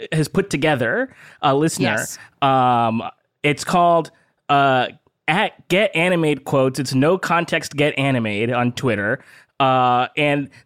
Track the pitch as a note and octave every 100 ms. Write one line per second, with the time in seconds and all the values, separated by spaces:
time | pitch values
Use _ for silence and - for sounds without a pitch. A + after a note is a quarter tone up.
0 | - D#3+ D3 F#3+ G3 D3+ D#3 C#3+ A#2 F#3+
1 | C4 - - - C#3 C#3 D#3+ - C3+ A2
2 | - - - _ C#3 C3+ B2+ A#2+ A#2 A2+
3 | - - _ _ D3 C#3+ - F3+ F3 E3+
4 | D#3 - _ _ - C#3+ C#3 C3 A#2 -
5 | _ _ - E3+ G3 - - F3+ G#3 D#3+
6 | F3 F3 D#3 D3 - C#3 C3 C3 B2+ C3
7 | D3 F#3 - E3+ E3+ E3 - C#3+ D3 C3+
8 | C#3 C3 A2 G2+ A#2 A#2 B2 B2 B2+ G#2
9 | G2+ B2+ - - _ - C3+ C3 B2+ B2
10 | B2+ - D3 C#3+ C3+ -